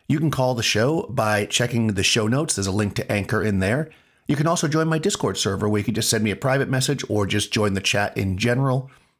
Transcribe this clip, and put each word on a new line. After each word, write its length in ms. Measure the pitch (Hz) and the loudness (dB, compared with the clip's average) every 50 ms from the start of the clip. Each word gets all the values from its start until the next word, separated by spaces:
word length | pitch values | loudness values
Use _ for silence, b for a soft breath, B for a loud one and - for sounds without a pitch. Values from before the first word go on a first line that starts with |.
| b - | b -2
You 100 | 143 156 | 0 0
can 140 | 156 156 | 0 0
call 240 | 131 - 127 127 127 | 0 2 0 0 0
the 80 | 113 110 | 0 0
show 400 | - - 104 113 135 160 165 - | 0 2 2 2 2 2 0 -2
by 420 | - - 123 110 107 107 104 104 | -4 -2 -2 0 2 2 0 0
checking 480 | - - - 123 120 123 117 113 110 104 | 0 0 0 0 0 0 0 0 0 0
the 80 | 98 | 0
show 260 | 95 - - 120 107 107 | 0 2 2 2 2 2
notes. 280 | 120 135 160 156 - | 0 0 0 -2 -2
There's 100 | - 98 | -2 -2
a 60 | 98 | 0
link 240 | 95 107 107 104 - | 0 0 0 0 -2
to 160 | - - - | -4 -4 -2
Anchor 320 | 110 104 95 - 107 107 92 | -2 -2 -2 0 -2 0 0
in 160 | 107 101 95 | 0 0 2
there. 320 | 95 95 113 143 160 B B B B B B B B - | 2 2 0 0 -2 B B B B B B B B -2
You 80 | 147 | -2
can 120 | 135 151 165 | 0 0 0
also 200 | 165 170 - 151 | 0 0 0 0
join 200 | 143 160 160 160 | 0 0 0 0
my 100 | 160 160 | 0 0
Discord 400 | 147 196 208 - - 110 95 - | 0 0 -2 0 -2 -2 -2 0
server 320 | - 107 98 95 104 104 | -2 -2 0 0 0 0
where 80 | 104 104 | 0 0
you 80 | 101 | 0
can 80 | - 107 | 0 -2
just 160 | 113 117 - | -2 0 0
send 140 | - 113 107 | 0 0 0
me 80 | 110 | 0
a 40 | 95 | 0
private 320 | - - 135 131 139 131 - | 0 0 0 0 0 0 0
message 380 | 131 131 131 - 147 139 - - | 0 0 0 0 -2 -2 -4 -2
or 200 | 113 104 101 95 | -2 0 0 0
just 240 | 98 104 - - | 0 -2 -2 -2
join 240 | - 113 107 104 98 | 0 0 0 2 0
the 40 | 98 | 0
chat 380 | - - - 104 104 - - - | 0 0 0 0 0 0 -2 -2
in 180 | 101 95 95 | -2 -2 0
general. 540 | 92 104 127 120 131 135 135 127 131 131 135 B B B B B B | 0 0 0 2 2 2 2 0 0 -2 -6 B B B B B B